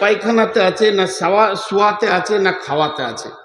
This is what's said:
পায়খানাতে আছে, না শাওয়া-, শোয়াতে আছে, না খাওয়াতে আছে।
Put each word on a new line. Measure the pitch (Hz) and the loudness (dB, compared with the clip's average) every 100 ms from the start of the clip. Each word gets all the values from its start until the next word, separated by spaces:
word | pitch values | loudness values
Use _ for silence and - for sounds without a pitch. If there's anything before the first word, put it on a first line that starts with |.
পায়খানাতে | 202 208 208 233 220 214 | 0 0 2 2 2 2
আছে, | 185 185 220 | 0 2 0
না | 202 185 | 2 -2
শাওয়া-, | - 170 202 214 | -2 0 2 2
শোয়াতে | 196 - 196 208 202 220 | 0 -2 2 2 2 0
আছে, | 180 180 208 | 0 0 0
না | 190 | 0
খাওয়াতে | 170 - 143 151 147 | -2 -4 -2 -2 -2
আছে। | 127 113 117 - | -8 -8 -14 -18